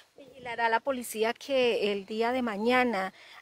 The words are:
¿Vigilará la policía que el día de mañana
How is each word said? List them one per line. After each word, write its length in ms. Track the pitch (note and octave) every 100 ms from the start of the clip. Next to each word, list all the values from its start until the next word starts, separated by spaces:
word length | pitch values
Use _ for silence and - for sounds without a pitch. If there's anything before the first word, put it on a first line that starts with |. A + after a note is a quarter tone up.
| - -
¿Vigilará 500 | - C4+ B3 A#3 A#3
la 120 | A3+
policía 520 | C#4 B3+ A#3 G#3+ A3
que 600 | - - C4 B3 G3+ G3+
el 120 | G3+
día 280 | G3 A3 A3+
de 100 | B3+
mañana 720 | A#3+ G3+ A#3 B3+ B3 G3 F#3+ - - -